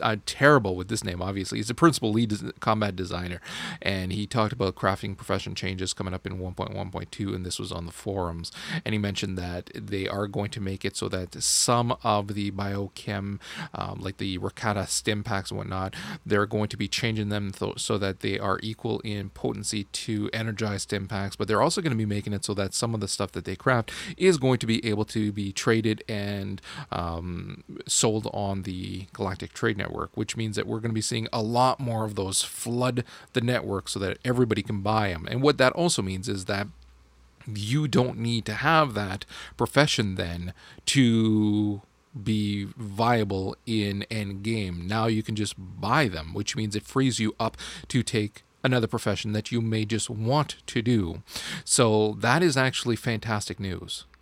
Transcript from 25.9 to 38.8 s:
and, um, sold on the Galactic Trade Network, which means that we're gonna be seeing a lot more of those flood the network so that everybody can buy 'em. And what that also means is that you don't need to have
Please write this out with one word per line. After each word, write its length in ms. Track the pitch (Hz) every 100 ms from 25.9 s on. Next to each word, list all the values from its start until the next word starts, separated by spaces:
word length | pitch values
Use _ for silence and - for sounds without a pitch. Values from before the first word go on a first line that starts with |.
| 107 -
and, 520 | 107 101 101 98 98 - - 143
um, 760 | - 85 85 87 87 92 95 - - -
sold 440 | - 117 107 101
on 300 | - 101 95
the 440 | 92 92 95 95 95
Galactic 400 | - 98 107 -
Trade 240 | - 117 98
Network, 340 | 87 80 78
which 240 | - 107 113
means 180 | 110 104
that 100 | 104
we're 140 | 113
gonna 140 | 113
be 80 | 110
seeing 260 | - 120 113
a 100 | 120
lot 380 | 110 120 127 -
more 260 | 127 113 110
of 80 |
those 260 | 98 95 98
flood 640 | - - 117 120 127 123 - - -
the 80 | 127
network 460 | 120 123 104 98 -
so 80 | 98
that 180 | 98 -
everybody 380 | 127 123 120 107
can 180 | 98 104
buy 300 | 98 110 101
'em. 160 | 82 85
And 140 | 117
what 160 | 147 143
that 160 | 127
also 260 | - 170 -
means 300 | 95 95 110
is 160 | 98 95
that 220 | 101 104 - - - _ _ - - -
you 420 | 104 104 143 151
don't 280 | 123 127 -
need 300 | 117 117 107
to 80 |
have 400 | 107 139 160